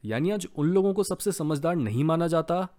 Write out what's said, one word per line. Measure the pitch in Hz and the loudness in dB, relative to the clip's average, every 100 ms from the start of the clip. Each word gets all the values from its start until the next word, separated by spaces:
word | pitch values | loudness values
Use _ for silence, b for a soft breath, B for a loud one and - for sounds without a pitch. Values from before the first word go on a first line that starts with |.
यानी | 104 113 165 | -4 -2 -2
आज | 208 180 - | -2 -6 -2
उन | 151 | 2
लोगों | 190 196 | 4 2
को | 190 | 0
सबसे | 190 185 - | -2 -2 -4
समझदार | 175 151 151 160 175 | -2 -2 0 0 0
नहीं | 113 110 | 0 0
माना | 156 165 170 | 2 2 2
जाता | 160 160 175 185 | 0 0 -2 -2